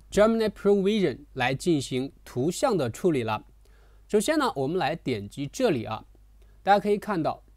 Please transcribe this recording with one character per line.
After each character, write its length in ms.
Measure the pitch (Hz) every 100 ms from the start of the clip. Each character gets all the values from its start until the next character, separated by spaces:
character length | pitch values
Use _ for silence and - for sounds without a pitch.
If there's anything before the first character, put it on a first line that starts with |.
| -
Gemini 380 | 190 214 226 220
Pro 320 | - 196 202
Vision 400 | 190 220 175 123 -
来 200 | 135 127
进 260 | 135 185 151
行 300 | 127 127 135 -
图 260 | - 123 147
像 260 | 180 285 196
的 140 | 123
处 220 | - 185
理 100 | 147
了。 220 | 110 107 - - - - - - -
首 100 | 208
先 180 | 214 311
呢， 140 | 254 143
我 100 | 135
们 100 | 185
来 200 | 143 170
点 320 | - 113 101
击 180 | - 143
这 240 | - 254
里 140 | 135
啊， 200 | 107 110 - - - - - -
大 80 | -
家 80 | 202
可 100 | 208
以 80 | 202
看 240 | - 190
到， 180 | 143 - -